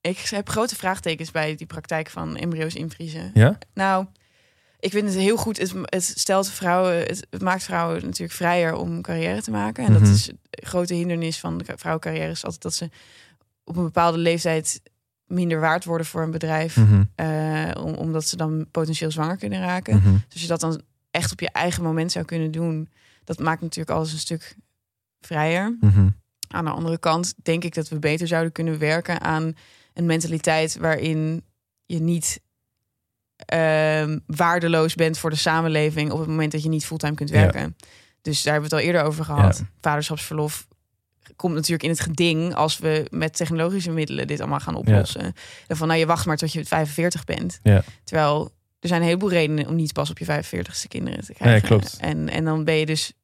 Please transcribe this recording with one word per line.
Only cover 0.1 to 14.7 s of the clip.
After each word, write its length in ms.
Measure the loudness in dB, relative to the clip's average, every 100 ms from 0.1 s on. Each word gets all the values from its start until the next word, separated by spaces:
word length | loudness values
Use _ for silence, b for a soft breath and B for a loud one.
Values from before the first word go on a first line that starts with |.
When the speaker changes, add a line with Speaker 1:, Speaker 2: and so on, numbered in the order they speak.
| -6
Speaker 1:
heb 300 | -6 -6 -4
grote 260 | -2 -2 -2
vraagtekens 560 | -4 -2 -4 -4 -4
bij 240 | -2 -2 -4
die 120 | -10
praktijk 420 | -14 -6 -6 -6
van 260 | -8 -8 -6
embryo's 360 | -6 -4 -6 -6
invriezen. 560 | -10 -10 -12 -12 2
Speaker 2:
Ja? 240 | 6 6 4 -10
Speaker 1:
Nou, 320 | -2 0 0 -2 _ _ _ _ _ _ _
ik 120 | -4
vind 160 | -2 0
het 100 | 2
heel 200 | 2 2
goed. 200 | 0 -4
Het, 160 | -4 -4
het 220 | -4 -4
stelt 460 | -4 -2 2 2 2
vrouwen, 440 | -2 0 2 2 0
het, 300 | -2 -6 -10
het 120 | -4
maakt 220 | -2 -2
vrouwen 380 | -2 -2 -2 -4 -6
natuurlijk 320 | -8 -10 -2
vrijer 360 | 0 2 2 -2
om 260 | -4 -6
carrière 400 | -6 -4 -4 -4
te 100 | -4
maken. 340 | -4 -4 -2 6
En 60 |
Speaker 2:
Mhm. 120 | 8
Speaker 1:
dat 100 | 10
is 140 | 8 4
een 80 | -10 _
grote 440 | -16 -6 -4 -2
hindernis 460 | -2 -2 -2 -2 -4
van 180 | -6 -6
de 60 | -8 -10
vrouwencarrière, 560 | -6 -4 -4 -6 -6
is 120 | -6
altijd 180 | -10 -10
dat 100 | -8
ze 160 | -6 -8 b b b b b _ _
op 120 | -8 -4
een 60 |
bepaalde 340 | 0 2 2 4
leeftijd 640 | 2 2 0 0 -2